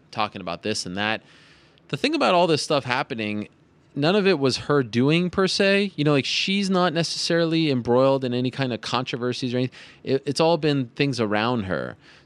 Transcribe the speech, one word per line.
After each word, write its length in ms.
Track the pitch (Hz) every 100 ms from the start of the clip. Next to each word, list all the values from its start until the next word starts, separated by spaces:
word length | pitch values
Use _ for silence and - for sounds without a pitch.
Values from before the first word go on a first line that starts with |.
| _
talking 320 | 117 104 104
about 200 | 90 85
this 220 | 104 107
and 120 | 101 92
that." 240 | 107 107 - - - - _ _ -
The 80 | 143
thing 180 | 277
about 200 | 320 233
all 120 | 175 175
this 160 | 147
stuff 220 | - 147
happening, 640 | 123 127 156 117 107 104 101 _ _ _ _ 143
none 200 | 151 208
of 100 | 196
it 120 | 160
was 200 | 135 -
her 240 | - 147
doing 480 | 120 117 135 170 180
per 180 | - 190
se. 440 | - 196 196 202 -
You 80 |
know, 80 | 147
like, 140 | 143 -
she's 420 | - - 196 190
not 240 | 185 180
necessarily 760 | 160 165 - - 170 165 165 156
embroiled 520 | 127 117 120 135 135
in 120 | 127
any 160 | 123 127
kind 200 | - 131
of 120 | 110
controversies 720 | - 123 - 123 123 120 127
or 40 | 123
anything. 180 | 127 - - -
It, 200 | - 131 147
it's 140 | 139
all 180 | 165 170
been 320 | 151 143 120
things 260 | - 143 120
around 420 | 107 104 117 123
her. 340 | 95 76 62 58 - -